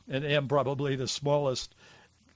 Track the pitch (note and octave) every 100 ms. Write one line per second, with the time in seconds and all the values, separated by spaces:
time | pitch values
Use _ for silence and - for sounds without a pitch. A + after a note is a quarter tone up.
0 | - C3 D3 D3 C3 C#3+ C#3 C#3+ C#3+ C3+
1 | B2 - C#3+ D3 C#3 B2 - _ - -
2 | - _ _